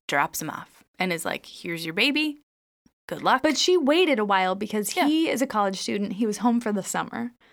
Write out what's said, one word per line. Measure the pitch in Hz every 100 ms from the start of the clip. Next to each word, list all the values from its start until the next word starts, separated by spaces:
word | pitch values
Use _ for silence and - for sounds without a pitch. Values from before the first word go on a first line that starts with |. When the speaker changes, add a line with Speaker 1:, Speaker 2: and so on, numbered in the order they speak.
| -
Speaker 1:
drops | 143 160 -
him | 156
off | - - _ _ -
and | 185
is | 165
like, | 87 - -
"Here's | - 175 165
your | 165
baby. | 170 277 294 311 294 _ _ _ _ _ _ -
Good | 170
luck." | 180 254
Speaker 2:
But | 311 269
she | - 359
waited | 269 330 330 226
a |
while | 208 190 185
because | 196 208 214 208 359
Speaker 1:
Yeah. | 294
Speaker 2:
he | 320 320
is | 220
a | 269
college | 214 196 190
student. | - 208 202
He | 190 220
was | 202
home | 240 233
for | 220
the | 202
summer. | - 175 - - 240 _ _